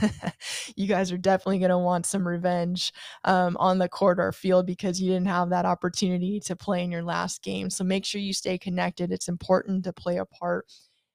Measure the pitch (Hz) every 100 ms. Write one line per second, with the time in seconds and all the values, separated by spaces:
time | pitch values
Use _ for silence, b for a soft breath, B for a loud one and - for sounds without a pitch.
0 | 214 - - - B B B - 190 185
1 | 185 180 185 190 190 190 185 180 180 180
2 | 170 196 175 175 180 175 175 180 - B
3 | B B - 185 180 175 185 185 180 -
4 | 196 180 190 - 190 180 180 180 202 175
5 | 185 185 185 175 175 180 180 175 180 -
6 | 196 180 180 208 - 175 - 180 175 170
7 | 170 170 180 - 190 190 190 - 185 190
8 | 190 202 202 190 - 185 - 180 180 -
9 | 175 185 - 175 - 185 - 190 180 -
10 | - 180 190 _ 175 175 - b b b
11 | b